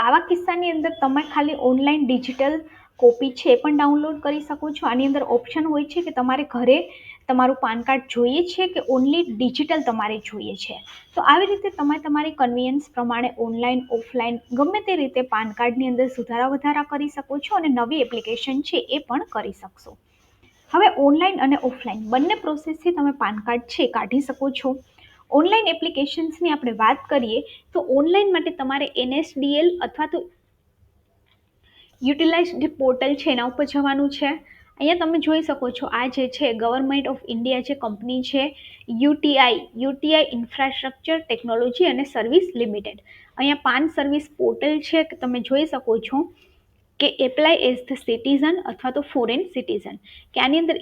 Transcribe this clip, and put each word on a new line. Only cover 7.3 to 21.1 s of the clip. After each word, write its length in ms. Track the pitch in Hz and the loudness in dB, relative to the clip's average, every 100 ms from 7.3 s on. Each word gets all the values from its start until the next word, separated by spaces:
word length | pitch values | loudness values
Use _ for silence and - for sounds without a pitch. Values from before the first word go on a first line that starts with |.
તમારું 280 | 254 254 269 | 4 4 2
પાન 180 | 233 226 240 | -2 -2 0
કાર્ડ 200 | 262 262 | -2 -2
જોઈએ 260 | 240 240 294 349 | 0 2 2 0
છે 100 | - 370 | 0 -2
કે 80 | 359 - | -2 0
only 260 | 262 269 339 339 | 2 4 2 0
ડિજિટલ 560 | 214 254 254 302 320 254 | 0 0 0 0 0 0
તમારે 260 | 220 214 220 - | -2 -4 -6 -10
જોઈએ 260 | 214 214 196 | -10 -10 -10
છે. 140 | - - - - - | -12 -14 -18 -20 -8
તો 120 | - - | 2 6
આવી 160 | 320 392 | 6 4
રીતે 180 | 403 403 - | 0 -4 -2
તમે 220 | 285 311 302 | -2 -2 -2
તમારી 280 | 294 311 302 | -2 -2 0
કન્વીનિયન્સ 480 | 240 240 254 285 - 247 | 0 0 -2 -2 -4 -6
પ્રમાણે 340 | 240 233 247 - | -4 -2 -4 -4
ઓનલાઈન, 400 | 226 226 240 254 254 233 | -6 -4 -2 -2 -4 -6
ઓફલાઈન 420 | - 247 233 233 - 247 | -4 -4 -4 -6 -6 -2
ગમે 200 | 302 415 403 | 0 -2 -2
તે 80 | 339 | -2
રીતે 180 | 269 254 254 | -2 -2 -2
પાન 180 | 220 220 208 | -2 -4 -2
કાર્ડની 320 | 240 240 262 | -2 0 0
અંદર 160 | 247 262 254 | 0 -2 -4
સુધારા 340 | 233 233 262 277 | -6 -2 -2 0
વધારા 320 | 285 294 294 | 0 -2 -2
કરી 180 | 285 294 285 | -4 -6 -8
શકો 240 | - 285 - | -8 -8 -2
છો 140 | 403 | 0
અને 100 | 311 240 | 2 0
નવી 260 | 233 311 240 | 0 0 -2
એપ્લિકેશન 560 | 233 220 233 269 269 - | -4 -6 -6 -4 -4 -2
છે 120 | 311 - 285 | -4 -2 -4
એ 60 | - | -4
પણ 220 | 262 - 214 | -6 -4 -6
કરી 200 | 196 - | -8 -10
શકશો. 340 | 185 _ - - _ _ _ _ _ _ _ | -20 _ -20 -20 _ _ _ _ _ _ _
હવે 140 | 320 427 - | 4 4 6
ઓનલાઈન 360 | 277 | 4